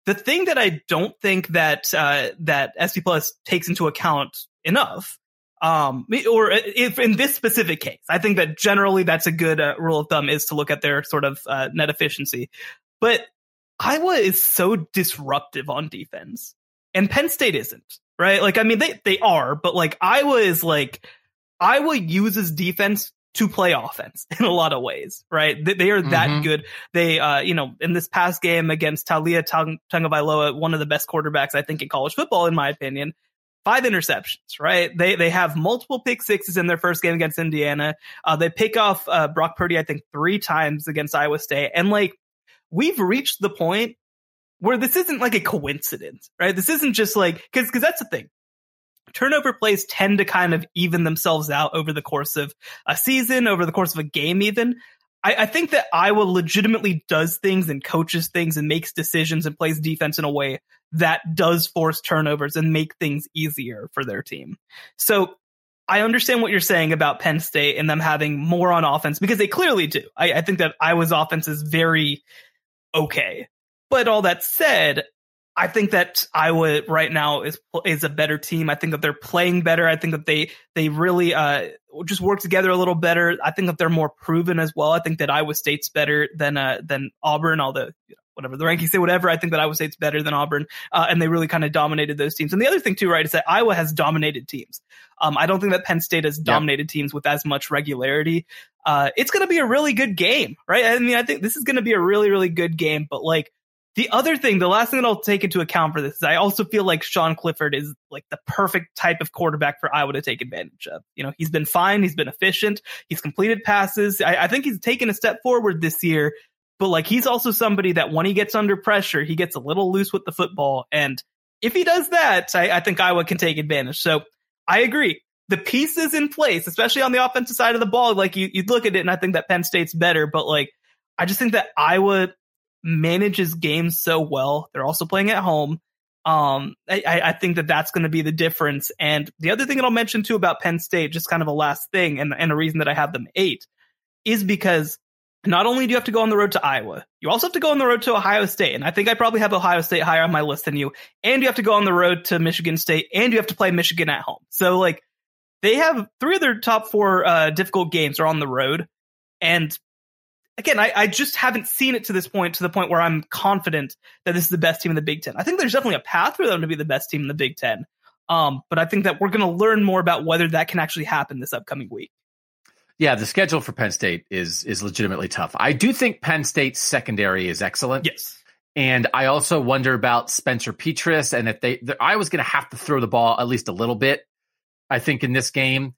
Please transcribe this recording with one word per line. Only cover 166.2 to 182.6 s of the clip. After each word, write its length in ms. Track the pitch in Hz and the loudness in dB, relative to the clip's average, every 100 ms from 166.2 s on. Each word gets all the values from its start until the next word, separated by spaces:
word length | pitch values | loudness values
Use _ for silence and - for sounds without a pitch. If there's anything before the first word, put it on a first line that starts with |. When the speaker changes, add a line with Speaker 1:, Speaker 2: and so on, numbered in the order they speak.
| 185 - | 0 0
Speaker 1:
for 100 | 262 | 0
them 140 | 175 | 0
to 60 | 160 | -2
be 100 | 151 | -4
the 80 | |
best 260 | 156 135 - | -2 -4 -2
team 120 | 151 | -6
in 60 | 139 | -6
the 60 | |
Big 220 | 151 135 - | -4 -4 -2
Ten. 300 | 123 110 160 _ _ _ - | -4 -4 -8 _ _ _ -2
Um, 340 | 165 147 135 - | 0 2 -2 -2
but 80 | 160 | -2
I 60 | |
think 200 | 165 202 | 0 0
that 160 | 190 143 | 0 0
we're 100 | 196 | 0
gonna 200 | 214 185 | 0 0
learn 320 | 175 220 214 | 2 2 4
more 160 | 202 185 | 2 2
about 260 | 175 151 | 2 0
whether 220 | 160 165 170 | 0 2 2
that 200 | 160 165 | 0 -2
can 100 | 180 | -2
actually 280 | 156 170 147 | -4 -6 -4
happen 340 | 151 143 135 | -2 -4 -8
this 120 | - | -10
upcoming 360 | 120 - 135 110 | -10 -10 -12 -10
week. 220 | - - _ _ _ _ _ _ _ _ - | -14 -16 _ _ _ _ _ _ _ _ 0
Speaker 2:
Yeah, 180 | 151 113 | 2 2
the 100 | 110 | 0
schedule 340 | 190 190 160 | 0 2 0
for 120 | - | -4
Penn 180 | - 107 | -4 -4
State 360 | - 95 85 - | -2 -2 -4 -6
is, 320 | 92 85 82 | -6 -4 -6
is 180 | - 90 | -6 -6
legitimately 460 | 101 85 101 85 92 | -6 -2 -2 -2 -6
tough. 280 | - 82 - | -6 -6 0
I 140 | 131 | 0
do 200 | 135 233 | 2 0
think 280 | - 240 - | 2 -2 0
Penn 240 | - 160 | -2 -2
State's 340 | 143 156 131 - | 0 -2 -2 -2
secondary 680 | - 131 - 104 98 92 90 | -2 -2 -2 0 0 0 -2
is 140 | 82 | -2
excellent. 440 | 95 - 127 131 - | -4 -4 -4 -2 -4
Speaker 1:
Yes. 300 | - - - _ _ _ 143 | -6 -12 -18 _ _ _ -2
Speaker 2:
And 320 | 131 127 - | 2 2 0
I 120 | 131 135 | 2 2
also 340 | 147 - 160 | 2 2 0
wonder 340 | 123 135 131 | 2 2 2
about 360 | 123 123 120 - | 2 2 2 0
Spencer 420 | - 135 120 117 | -4 -2 -2 -6
Petras, 600 | - 160 - 165 160 135 120 | -6 -6 -2 0 0 0 -2
and 120 | 113 | -2
if 120 | 107 | -2
they, 180 | 123 127 | -4 -4
the, 220 | 120 - | -6 0
Iowa's 280 | 135 214 170 | 2 2 0
gonna 160 | 156 | -2
have 240 | 117 143 | -2 -2